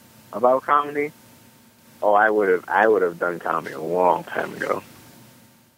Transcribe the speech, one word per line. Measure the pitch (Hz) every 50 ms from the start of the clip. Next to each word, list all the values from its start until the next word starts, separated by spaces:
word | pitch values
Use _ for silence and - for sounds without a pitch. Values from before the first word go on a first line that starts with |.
| - _ _ - - -
about | - 104 120 123 131 131 -
comedy, | - 147 147 147 147 147 147 147 151 - _ _ - - - - - _ _ _ _ _ _ _ _ _ -
oh, | - 104 104
I | 104 107 110
would | 107 107 104 95
have, | 90 87 - -
I | 87 98 107 110
would | 110 95
have | 92 87 87 85
done | 90 87 85 85
comedy | - 87 82 80 78 - -
a | -
long | 78 80 85 90 - - - 82 -
time | - - - - - -
ago. | - - - - - - - - - - - - - - - - - - _ _ _ _ _ _